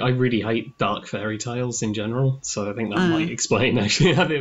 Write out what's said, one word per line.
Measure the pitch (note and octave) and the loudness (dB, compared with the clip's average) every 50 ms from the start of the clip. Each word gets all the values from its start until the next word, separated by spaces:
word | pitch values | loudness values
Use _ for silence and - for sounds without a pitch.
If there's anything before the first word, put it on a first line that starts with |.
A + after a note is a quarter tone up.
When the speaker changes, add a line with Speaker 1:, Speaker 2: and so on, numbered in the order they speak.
| - | 2
Speaker 1:
I | B2+ | 2
really | B2+ B2+ B2+ B2+ A#2+ G#2+ G2 | 2 2 2 2 2 2 0
hate | A2 A2+ A#2 - B2+ - | 0 -2 -2 -2 -6 -4
dark | - A2+ G2+ G#2 G#2 - - | -2 -2 -2 -2 -4 -6 -8
fairy | - G2+ G2+ G#2+ A2 G#2 | -8 -6 -4 -4 -4 -4
tales | - B2 A#2+ B2 B2+ B2 A#2 - | -6 -6 -4 -4 -4 -4 -4 -4
in | A#2+ A2 G#2 | -2 -2 -2
general, | A2 G#2 A2 A2+ B2+ C3+ C3+ C3 C3+ - | -2 -4 -4 0 0 2 2 0 -2 -4
so | - - G#2+ G2+ G#2 | -8 -6 -4 -4 -4
I | G2+ | -4
think | A2+ A2+ G2+ | -4 -4 -2
that | G2+ - | 0 0
Speaker 2:
Uh. | F#3 E3+ | 2 2
Speaker 1:
might | E3 D#3+ - E3+ | 2 2 0 -2
explain, | - - - - - - B2 C3 - B2 | -4 -4 -2 0 2 2 2 2 2 2
<laughs> | G2+ | 2
actually. | G#2 - - D3 F#3 D3+ | 2 2 4 4 4 6
I | D3+ F3+ - D#3 C#3+ | 4 4 2 0 -2